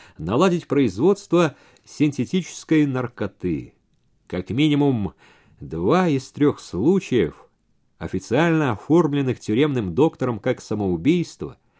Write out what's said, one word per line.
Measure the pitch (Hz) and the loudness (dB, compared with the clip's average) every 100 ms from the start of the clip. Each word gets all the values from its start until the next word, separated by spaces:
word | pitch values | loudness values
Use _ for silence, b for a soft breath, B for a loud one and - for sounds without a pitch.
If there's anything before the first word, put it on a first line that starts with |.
| b - | b -10
наладить | 78 120 190 170 - | -2 2 2 2 0
производство | 139 123 92 170 - - 170 160 b b b - | 2 2 2 0 0 0 2 2 b b b -14
синтетической | - 151 139 120 190 160 - - 156 147 | -2 -2 0 -2 -2 -4 -10 0 2 2
наркоты. | 127 120 - 101 - 92 73 60 _ _ _ _ _ - | -2 -6 -6 -10 -6 -4 -4 -6 _ _ _ _ _ -10
Как | 90 - | -8 -4
минимум | 113 156 143 143 120 95 b b b b _ | 0 2 2 2 0 -2 b b b b _
два | 69 82 92 175 180 | -10 -2 2 2 2
из | 135 - | 0 -4
трёх | - 143 - | 0 0 0
случаев – | - 85 131 190 - 123 76 - - _ _ _ _ _ | -6 -2 0 0 0 0 0 -4 -20 _ _ _ _ _
официально | 85 92 - 120 170 160 143 | -8 -8 -2 0 2 2 0
оформленных | 104 - 165 160 143 131 117 | -4 2 2 4 0 -2 -2
тюремным | - 110 151 127 95 | -2 0 0 0 -2
доктором | 82 160 - 127 110 | 2 2 0 -4 -2
как | 135 120 | -4 -4
самоубийство, | - 107 98 85 104 175 156 - 69 - _ _ | -4 -4 -2 0 2 0 -2 -8 -14 -14 _ _